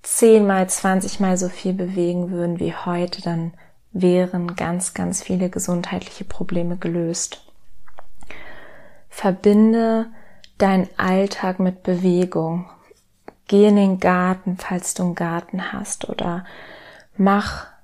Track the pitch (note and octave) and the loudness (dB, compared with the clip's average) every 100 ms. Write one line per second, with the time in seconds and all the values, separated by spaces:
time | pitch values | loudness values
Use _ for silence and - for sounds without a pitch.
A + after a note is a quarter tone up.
0 | - - A3+ A3 G3+ F#3+ F#3 - F#3+ F#3+ | -4 4 8 8 6 2 0 0 2 2
1 | F#3+ - F#3+ F#3 F3+ - F#3+ F#3 F3+ F#3+ | 0 0 2 2 -2 -4 -4 -2 -2 0
2 | F3 F3 F3 F3+ F3 E3+ E3+ - - F3 | 0 0 -2 -2 -2 -2 -4 -4 -4 -4
3 | F3+ - F3 E3 E3 - - _ _ F#3+ | -4 -4 -4 -4 -4 -10 -20 _ _ 0
4 | F3+ F3+ F3+ F#3 F3 F3+ E3 F3 F3+ - | 2 4 2 -2 -4 -4 -4 -4 -6 -6
5 | F3 F#3 - F#3 F3+ F3+ F3+ F3+ F3 F#3 | -4 -6 -4 -2 -2 -4 -4 -4 -4 -8
6 | - - F#3+ - E3+ F3 E3+ F3 F3 E3+ | -8 -12 -6 -4 0 0 -2 -4 -4 -2
7 | E3 F3 - - - - - - - - | -2 -4 -8 -10 -18 -18 -12 -10 -8 -6
8 | - - - - - - - - - - | -6 -6 -6 -8 -10 -14 -16 -20 -20 -20
9 | - - G3+ F#3 G#3 G#3 A3 A3+ A3+ A3+ | -18 -2 -2 2 4 6 6 4 2 0
10 | A3+ - - - - - G3 F#3+ F#3 - | -2 -10 -16 -18 -20 0 2 2 0 -2
11 | F#3 F#3+ G3 - F#3+ F#3 F#3 F#3 - F3+ | 0 2 0 -2 -4 0 -2 0 -4 0
12 | F#3 F3 F3+ E3 D#3+ E3+ F3+ - _ _ | 2 2 0 -2 -2 -4 -8 -18 _ _
13 | _ _ - _ - G3+ G#3 G3+ G3 F#3 | _ _ -20 _ 2 6 8 6 4 2
14 | F3+ F3+ F3+ F#3 F#3 F#3 - F3+ - - | 2 4 2 0 -4 -6 -6 -6 -6 -4
15 | F3+ E3+ E3+ E3+ - F#3 F3+ - G3+ - | -4 -2 -4 -4 -6 -8 -6 -8 -8 -8
16 | - - F3+ F3 F#3 - - - - - | -8 -4 -4 -6 -10 -20 -20 -20 -20 -20
17 | _ - F#3+ G3+ - - - - | _ 2 4 4 0 -10 -14 -20